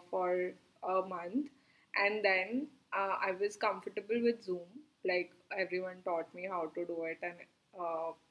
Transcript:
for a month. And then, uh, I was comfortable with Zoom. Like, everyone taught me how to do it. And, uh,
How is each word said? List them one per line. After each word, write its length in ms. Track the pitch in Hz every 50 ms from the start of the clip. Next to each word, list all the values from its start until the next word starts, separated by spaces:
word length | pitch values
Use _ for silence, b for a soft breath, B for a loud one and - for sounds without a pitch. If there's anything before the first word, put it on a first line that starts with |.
| 175 -
for 440 | - 190 185 180 180 180 180 180 185 - - _ _ _ -
a 180 | 180 185 190 185 190
month. 400 | 185 175 170 175 196 262 294 - b b b b b b b b -
And 300 | 202 202 202 208 214 208
then, 420 | 202 190 185 190 202 233 262 294 - - - _ _
uh, 240 | - 196 196 196 190 - - 196
I 40 | 185 185
was 160 | 202 208 208 -
comfortable 600 | - 214 196 190 - 202 - - 202 208 226 240
with 220 | 233 233 233 226 -
Zoom. 240 | 190 180 175 170 175 214 269 - _ _ _ _
Like, 260 | 190 180 180 175 - - - _ _ 208
everyone 460 | 202 190 175 180 185 185 185 185 185 180
taught 300 | 190 175 165 160 - -
me 140 | 180 180 190
how 180 | 190 175 165 156 -
to 100 | - 175
do 180 | 175 175 165 165
it. 160 | 165 165 160
And, 140 | - 175 175 175 - - _ _ _ _ - 190
uh, 340 | 175 170 165 160 160 165 165 - _ _